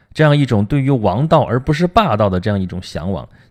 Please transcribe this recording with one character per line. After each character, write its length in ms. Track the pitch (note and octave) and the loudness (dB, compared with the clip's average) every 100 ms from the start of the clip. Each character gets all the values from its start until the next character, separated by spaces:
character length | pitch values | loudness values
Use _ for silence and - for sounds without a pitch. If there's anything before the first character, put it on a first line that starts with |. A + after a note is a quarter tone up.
| _ | _
这 120 | - | 0
样 120 | D#3 D3 | 2 4
一 80 | |
种 200 | C3+ G#2+ | 2 0
对 180 | G#2 C#3+ | 0 0
于 80 | C3+ | 0
王 380 | C3+ G#2 G2 D#3+ | 0 0 0 2
道 160 | E3 | 2
而 160 | F2 A#2+ | 2 -2
不 120 | B2+ | -2
是 140 | D3+ F3 | -2 0
霸 300 | A3+ G3 G#2+ | 0 2 2
道 120 | G#2 | 0
的 120 | F#2 | 0
这 100 | G#2+ | -2
样 100 | G2+ | -2
一 60 | F#2 | -4
种 160 | F2+ | -8
向 300 | - - E2 | -10 -8 -6
往， 160 | F#2+ - - _ | -6 -10 -20 _